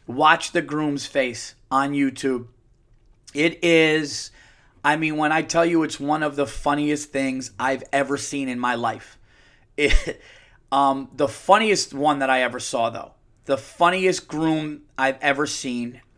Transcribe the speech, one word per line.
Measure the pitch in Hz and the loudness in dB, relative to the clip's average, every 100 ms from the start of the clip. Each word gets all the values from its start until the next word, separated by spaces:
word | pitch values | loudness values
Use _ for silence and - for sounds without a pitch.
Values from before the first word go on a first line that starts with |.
| - | -8
watch | 123 156 165 - | 2 4 4 2
the | 175 | -4
groom's | 143 151 151 143 - | -2 -2 -2 -4 -4
face | 143 127 110 - - - | -2 -2 -4 -14 -16 -2
on | 135 139 | 0 2
YouTube. | 143 135 - 139 123 120 _ _ _ _ _ _ _ - | 2 0 0 -2 -2 -6 _ _ _ _ _ _ _ -8
It | 143 165 165 | 0 0 0
is, | 170 165 160 156 143 - - - - _ _ _ | 2 4 4 2 -2 -8 -12 -18 -20 _ _ _
I | 143 156 | 0 0
mean, | 156 151 | 0 0
when | 151 | 0
I | 160 | 0
tell | 160 165 | 0 2
you | 170 165 | 2 2
it's | 156 - | 0 -4
one | 143 156 | -4 -2
of | 151 | -2
the | 139 135 | -2 -4
funniest | - 147 147 147 147 - | -2 -2 0 0 -2 -4
things | 135 135 131 123 - | -4 -4 -4 -8 -6
I've | 131 131 - | -4 -4 -2
ever | 139 135 139 | -2 -2 -4
seen | - 143 131 | -6 -6 -6
in | 123 | -4
my | 123 | -2
life. | 120 117 110 - - - _ _ _ _ - | -2 -4 -6 -12 -20 -20 _ _ _ _ -2
It, | 147 - - - - - _ | 4 4 2 -10 -14 -20 _
<laughs> | _ - | _ -2
um, | 139 139 135 131 | 2 2 0 -4
the | - 143 | -2 -2
funniest | - - 208 220 190 - | 0 4 4 4 0 -2
one | 139 147 143 | -2 0 0
that | 131 | 2
I | 131 | 2
ever | 123 120 | 0 -4
saw, | - 127 113 | -4 -2 -2
though, | 107 - _ _ _ | -4 -14 _ _ _
the | - 135 | -4 -4
funniest | - - 170 185 185 180 - | -4 2 2 4 2 0 -4
groom | 151 160 160 151 147 - - | -2 0 0 -4 -10 -12 -2
I've | 135 135 | -2 0
ever | 147 139 147 | 0 0 -2
seen, | - 131 123 120 117 _ | -4 -6 -6 -8 -12 _